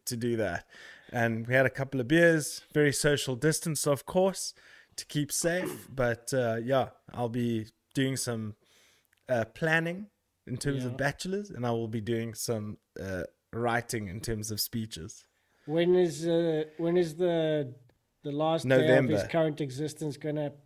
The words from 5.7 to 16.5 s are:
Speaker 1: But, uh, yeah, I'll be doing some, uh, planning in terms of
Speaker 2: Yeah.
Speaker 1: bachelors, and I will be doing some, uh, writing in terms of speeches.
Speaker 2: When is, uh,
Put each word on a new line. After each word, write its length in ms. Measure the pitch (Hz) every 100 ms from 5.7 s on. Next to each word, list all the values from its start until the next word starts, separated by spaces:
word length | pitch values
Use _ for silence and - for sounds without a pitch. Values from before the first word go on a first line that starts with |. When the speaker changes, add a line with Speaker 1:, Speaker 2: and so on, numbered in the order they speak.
| - -
Speaker 1:
But, 400 | 131 120 117 -
uh, 260 | 131 120 113
yeah, 260 | 117 135 117 - -
I'll 160 | - 120
be 360 | 120 120 113 107 _ _ -
doing 200 | 135 127
some, 360 | - 117 110 107 _ _ _ _ _ _ -
uh, 180 | 123 110 -
planning 500 | 165 160 165 180 208 _ _ _ -
in 120 | 127
terms 280 | 143 135 123
of 60 |
Speaker 2:
Yeah. 60 | 131
Speaker 1:
bachelors, 520 | 139 - 180 196 202
and 160 | - 120
I 60 |
will 160 | 117 113
be 140 | 113
doing 340 | 104 113 113 104
some, 420 | - 113 107 - _ -
uh, 220 | 95 92 - _ _
writing 560 | 113 117 120 - 120 101
in 120 | 104
terms 320 | - 110 107
of 80 | 104
speeches. 640 | - 117 110 - 80 - - _ _ _ -
Speaker 2:
When 300 | 160 175 180
is, 320 | 175 147 170
uh, 380 | 170 170